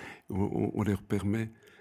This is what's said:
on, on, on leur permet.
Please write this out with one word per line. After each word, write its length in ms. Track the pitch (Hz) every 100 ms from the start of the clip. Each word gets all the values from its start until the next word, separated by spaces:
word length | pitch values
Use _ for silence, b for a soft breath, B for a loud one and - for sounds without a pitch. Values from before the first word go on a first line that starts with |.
| B B -
on, 120 | 95
on, 320 | 101 - 107
on 80 | -
leur 220 | 107 98
permet. 480 | - 104 98 110 110 b b b